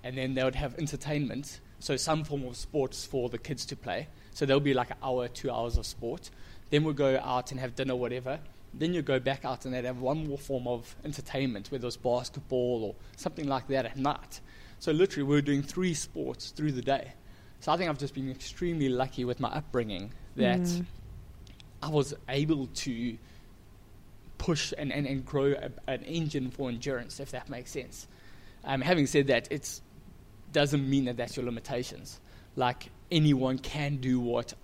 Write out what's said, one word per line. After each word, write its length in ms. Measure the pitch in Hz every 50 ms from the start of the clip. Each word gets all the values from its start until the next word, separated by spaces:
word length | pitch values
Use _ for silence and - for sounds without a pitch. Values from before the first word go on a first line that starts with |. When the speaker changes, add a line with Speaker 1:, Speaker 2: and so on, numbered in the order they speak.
| -
Speaker 1:
and 120 | 123 131
then 160 | 135 131 131 135
they 100 | 131 131
would 120 | 131 127
have 200 | 131 147 135 135 -
entertainment, 800 | 160 147 - 135 - 147 151 147 147 120 104 123 143 - - - - - - -
so 180 | - - 147 127
some 260 | - 160 156 156 156
form 220 | 151 147 139 131
of 100 | 123 120
sports 480 | - - - - 151 135 127 - - -
for 240 | - - 135 120 123
the 80 | 113
kids 300 | 117 - - 143 120 -
to 100 | - 143
play. 320 | - - 127 90 101 139 - - - - - -
So 140 | - 151
there'll 120 | 135 135 139
be, 120 | 143 143 135
like, 160 | 127 120 -
an 60 | - - -
hour, 260 | 135 127 127 123 120
two 220 | - - - 139
hours 260 | 120 117 117 120 120
of 80 | - 113
sport. 460 | - - - - 117 139 180 - - - - - - - - - -
Then 120 | - 147 156
we'll 120 | 156 147
go 260 | 135 147 135 131 131 135
out 280 | 131 127 127 127 -
and 100 | 139 131
have 140 | 131 127 120
dinner, 200 | - 131 135 127
whatever. 460 | 127 123 120 120 127 123 127 139 156 - - - - - - -
Then 220 | 135 151 170 180
you 80 | 170 139
go 180 | 135 135 127
back 240 | 120 135 135 135 -
out 220 | 131 131 120 -
and 80 | 131 127
they'd 100 | 127 120
have 160 | 123 127 123
one 260 | 127 127 143 160 156
more 120 | 151 139 139
form 280 | - - 139 127 123
of 300 | 120 123 117 117 - - - -
entertainment, 680 | 156 143 - - - - 135 139 135 117 101 101 -
whether 120 | - 131 117
it 40 | 123
was 80 | 117 -
basketball 880 | - 123 120 123 123 - - 139 - - 131 127 123 123 123 117 110
or 100 | 101 98 - - - - -
something 300 | - 180 - - 156 139
like 200 | 139 131 120 -
that 160 | 139 131 123
at 140 | 113 - 139
night. 420 | 131 143 147 - - - - - - - - - - - - -
So 140 | - - 156
literally 320 | 156 170 156 - 151 143 139
we 60 | 147
were 80 | 147 143
doing 200 | 143 143 139 143
three 300 | - - 180 185 180 165
sports 600 | 151 - - - 170 147 131 127 - - - -
through 200 | - 151 151 139
the 80 | 127
day. 320 | 117 131 139 131 - - - - - - - - - - - - -
So 80 | - 151
I 40 |
think 140 | 170 185 170
I've 80 | 147 131
just 160 | 143 135 -
been 160 | 135 131 135
extremely 580 | 131 139 - - - - 175 175 170 160 143 135
lucky 380 | 127 123 127 135 - - 123
with 120 | 123 123 -
my 120 | 131 113
upbringing 640 | - 147 151 - - 123 117 107 101 87 98 101 - - - - -
that 240 | - 220 196 185 180
Speaker 2:
Mm. 260 | 180 175 175 175 175 170 - - - - - - - - - - - - - - - - - - -
Speaker 1:
I 80 | 147
was 240 | 156 151 139 - - - - -
able 380 | 131 139 147 156 160 143 131 120
to 500 | - - - 135 123 113 120 123 110 - - - - - - - - - - - - - - - - - - - - - - - - -
push 340 | - - 165 147 - - - -
and, 140 | 151 139 -
and, 140 | 147 143
and 180 | 131 139 135 131
grow 280 | - - 139 135 139 143
a, 180 | - - 131 127 - - -
an 120 | 135 123 -
engine 460 | - - 170 160 151 151 147 127 127
for 180 | - - 139 127
endurance, 520 | 120 113 131 143 135 123 117 110 - -
if 100 | 143 135 -
that 160 | 123 - -
makes 220 | 139 120 127 -
sense. 360 | - 151 123 - - - - - - - - - - - - - - - -
Um, 160 | - 135 135
having 260 | 127 156 185 170 143
said 200 | 127 - 151 139 135
that, 200 | 127 117 117 -
it's 320 | 139 147 - - - - - - - - - - - - - - - - - - -
doesn't 360 | 156 147 147 143 147 139 131
mean 160 | 139 139 135
that 120 | 123 123
that's 200 | 117 120 107 -
your 80 | 143 127
limitations. 760 | 120 117 117 - - 135 123 131 - - - 104 - - - - - - - - - -
Like, 340 | - 131 123 123 - - - - - - -
anyone 480 | 180 165 151 151 143 131 131 131 131 127
can 380 | 127 - - 151 147 143 147 135
do 200 | 127 131 127 127
what 340 | 120 120 117 120 117 - - -